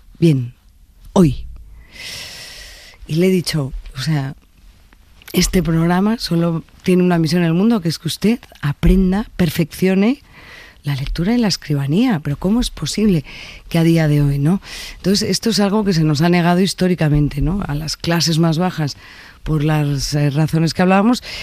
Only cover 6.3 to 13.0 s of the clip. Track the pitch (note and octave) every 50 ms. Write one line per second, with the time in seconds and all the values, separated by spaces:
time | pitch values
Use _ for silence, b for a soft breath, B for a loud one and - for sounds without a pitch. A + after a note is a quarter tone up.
6.3 | E3+ E3+ E3+ E3+ E3 D#3+ - - - - - F#3 F3+ F3+ F3+ F3+ F3 E3 E3 D3
7.3 | E3 F3+ F3 E3 E3 F3 G3+ A#3 A#3 G#3 D#3+ E3+ D3+ - - D3+ - - - G#3
8.3 | A#3+ - - - - - - C#3+ - _ - F3 F#3 F#3+ F#3 F3+ F#3 G#3 A3+ -
9.3 | - - F3+ D#3 - - E3 D3+ - - F3+ F#3 F#3+ F#3+ G3+ A#3 C#4 - - B
10.3 | B B B B B B B B B B B C#3+ C#3+ B2 C#3 - - - E3+ G3+
11.3 | A#3+ B3 A#3 G3 - - - - D3 C#3 C#3 C3+ D3+ G3+ B3+ C4+ G#3 C#3+ - D3
12.3 | C#3+ - - F#3 A3 B3 A#3 - - - D#3 C#3 - -